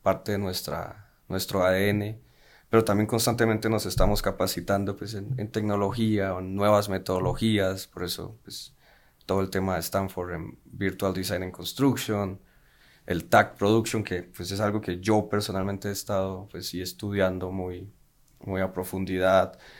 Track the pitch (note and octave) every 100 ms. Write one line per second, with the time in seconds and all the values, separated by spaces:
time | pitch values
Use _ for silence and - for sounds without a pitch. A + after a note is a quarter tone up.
0 | F#2+ F#2 - G2+ G2 F#2 - D#2+ - -
1 | - _ - F#2 - G2 F#2 F#2+ G2+ G#2
2 | G#2 A2 - _ _ - _ A2+ A2 G2+
3 | G#2+ A2+ A#2+ A2+ A2+ A2 A2 A2 F#2+ -
4 | G2+ G#2 G2 - F#2+ - F2 G2 G2+ G2
5 | G2+ G#2+ G2+ B2 G#2+ A2 G#2 G2+ G2 A#2
6 | A2 G#2 F#2+ F#2 F#2 G2 G#2 G#2 G2+ F#2+
7 | - F#2 F2+ - A2 G#2 F#2+ F#2+ - -
8 | F2 - - A2+ - - - _ _ _
9 | _ _ - F#2+ F#2+ F#2+ F#2+ F2 E2 G2
10 | F#2+ - F2+ E2 - - - - G2 F#2
11 | F#2+ F#2 F#2 F2+ F#2 F#2 E2 - C#3 B2
12 | - G#2 G2 G2 _ _ _ _ _ _
13 | - F2 - G#2+ - - G2+ A2+ A2+ A2+
14 | G2+ F2+ E2+ - F2 G2 G#2 G#2 G2+ F2
15 | G2 G#2+ G#2 G#2 G2+ F#2+ G2 G2 G2+ G2
16 | - G2 F#2+ F#2 G2 E2+ F2+ F2 F2+ -
17 | G#2 G2+ F#2 F#2 F#2 F#2+ F#2 F2+ G2+ -
18 | _ _ _ _ G2 F#2+ F#2 F#2 F#2 F#2+
19 | F#2 F#2 F#2 F#2+ F#2 - -